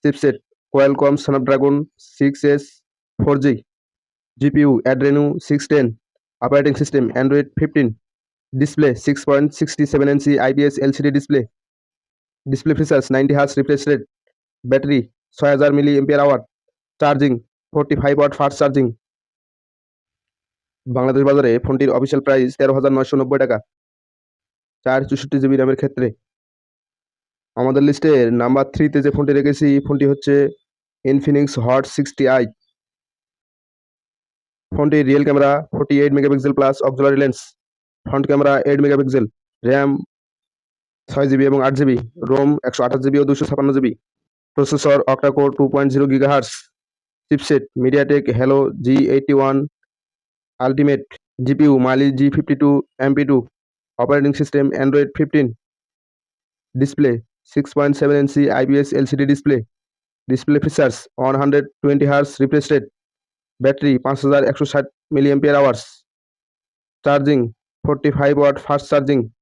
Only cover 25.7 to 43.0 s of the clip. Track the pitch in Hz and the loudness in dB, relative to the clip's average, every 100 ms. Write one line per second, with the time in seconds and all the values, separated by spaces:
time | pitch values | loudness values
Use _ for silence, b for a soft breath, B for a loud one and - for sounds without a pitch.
25.7 | 135 139 - 123 110 _ _ _ _ _ | 0 -4 -2 -6 -6 _ _ _ _ _
26.7 | _ _ _ _ _ _ _ _ - 127 | _ _ _ _ _ _ _ _ -4 0
27.7 | 135 143 139 160 139 117 120 117 135 135 | 2 2 2 2 4 2 0 0 0 -2
28.7 | - 151 143 139 143 143 139 143 143 151 | -2 0 0 -2 -2 0 0 0 0 0
29.7 | 139 139 143 139 139 - 143 139 - _ | 0 0 -2 0 0 0 2 2 -4 _
30.7 | _ _ _ 127 139 139 143 143 131 117 | _ _ _ 0 0 2 0 0 -2 0
31.7 | 131 135 - 143 - 131 131 117 _ _ | 0 -2 -6 -6 -2 2 2 0 _ _
32.7 | _ _ _ _ _ _ _ _ _ _ | _ _ _ _ _ _ _ _ _ _
33.7 | _ _ _ _ _ _ _ _ _ _ | _ _ _ _ _ _ _ _ _ _
34.7 | - 147 151 135 143 143 143 139 143 147 | -4 0 0 2 2 2 2 2 0 -4
35.7 | - 143 143 143 143 139 139 139 131 135 | -8 -2 0 2 2 0 0 -2 0 0
36.7 | 135 139 131 139 139 139 120 - _ _ | 0 -2 0 2 2 0 -4 -14 _ _
37.7 | _ _ _ - 139 139 143 143 139 139 | _ _ _ -6 -4 0 2 2 0 0
38.7 | 143 143 143 135 131 107 _ _ _ 117 | 0 2 2 0 -2 -2 _ _ _ -2
39.7 | 135 139 139 - _ _ _ _ _ _ | 0 0 -2 -8 _ _ _ _ _ _
40.7 | _ _ _ - - 139 135 139 139 131 | _ _ _ -8 -2 0 2 2 2 0
41.7 | 135 139 117 117 175 127 135 143 147 127 | 0 0 0 -4 -12 -2 0 2 0 -4
42.7 | - 123 131 | -4 -2 -2